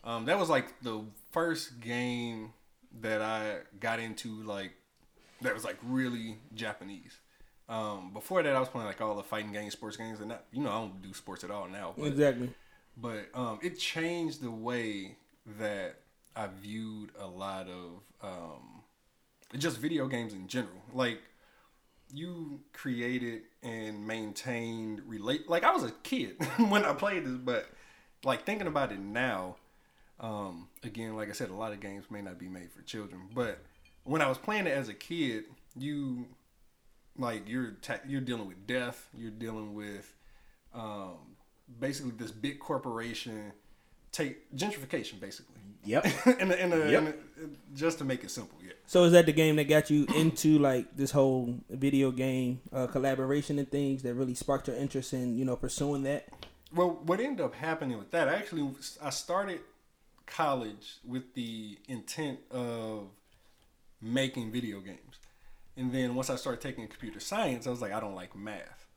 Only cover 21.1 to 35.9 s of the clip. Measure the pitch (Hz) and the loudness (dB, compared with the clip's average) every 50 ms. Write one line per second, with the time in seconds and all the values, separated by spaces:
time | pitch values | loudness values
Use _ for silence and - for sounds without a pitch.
21.1 | 113 - - - - _ _ - _ _ _ _ _ _ _ _ _ _ _ _ | 0 -4 -10 -20 -20 _ _ -20 _ _ _ _ _ _ _ _ _ _ _ _
22.1 | 131 147 165 180 180 170 160 147 143 139 - _ - - - 135 123 120 120 120 | -10 -10 -8 -8 -6 -8 -8 -8 -8 -12 -14 _ -16 -8 -4 -2 -2 0 0 0
23.1 | 127 127 120 117 113 110 - - _ _ - 123 113 113 110 110 107 104 104 107 | 0 0 -2 -2 -6 -6 -10 -16 _ _ -8 -8 -6 -6 -6 -6 -6 -6 -6 -4
24.1 | 110 113 107 107 104 - - 131 123 117 117 117 113 113 113 110 107 104 - 117 | -4 -4 -4 -6 -6 -6 -4 -2 -2 -2 -2 -2 -4 -4 -4 -4 -6 -6 -8 -10
25.1 | 113 104 98 113 139 156 - - 170 170 - - 381 330 - 113 - - - - | -10 -6 -2 0 -2 -2 0 0 0 6 6 6 6 6 2 -2 -6 -8 -6 -4
26.1 | - 254 - 101 - - 156 131 - - 233 208 202 208 202 - 185 - - 202 | -2 -2 -2 -4 -4 -4 -4 -2 6 6 6 8 8 6 6 6 2 2 2 0
27.1 | 196 180 151 131 127 127 127 127 123 110 - - - - - - - - - _ | 0 0 -2 -2 -4 -2 0 0 0 0 -2 -4 -16 -20 -20 -20 -20 -20 -20 _
28.1 | _ _ - 135 127 - - - 208 214 196 170 151 147 135 110 104 98 98 101 | _ _ 0 0 0 2 0 -2 -2 0 -2 0 2 2 0 0 -2 -6 -8 -4
29.1 | 104 117 127 127 110 95 92 92 90 - _ _ _ - _ _ _ _ - - | 0 0 2 2 0 -2 -4 -6 -8 -12 _ _ _ -20 _ _ _ _ -20 -20
30.1 | - - - 113 107 104 101 95 87 85 87 90 _ - - 120 101 110 113 110 | -16 -10 -8 -6 -4 -4 -6 -6 -8 -12 -14 -16 _ -12 -12 -10 -8 -6 -6 -6
31.1 | 110 - 90 104 101 - 127 95 92 101 110 110 104 101 104 98 98 101 95 - | -6 -6 -6 -6 -6 -6 -6 -6 -4 -6 -6 -6 -6 -8 -10 -10 -10 -10 -12 -10
32.1 | 107 104 101 95 90 87 92 92 92 90 87 87 - - - - - 113 104 95 | -10 -10 -8 -10 -10 -10 -12 -12 -12 -12 -14 -14 -18 -18 -14 -10 -10 -8 -8 -10
33.1 | - 90 92 95 113 127 123 110 - - - - - - - - - - - 131 | -12 -14 -14 -8 -2 -2 -2 -2 -2 -6 -12 -20 -20 -20 -20 -20 -20 -16 -4 0
34.1 | 139 160 151 135 127 - - - 208 214 196 170 135 139 131 110 101 - - - | 4 6 6 6 4 2 0 0 0 2 2 2 2 0 0 -4 -8 -12 -8 -6
35.1 | 165 170 151 127 113 110 107 - - - - - - 127 131 147 | -2 0 0 0 0 -2 -6 -8 -16 -20 -20 -18 -10 -6 -4 -4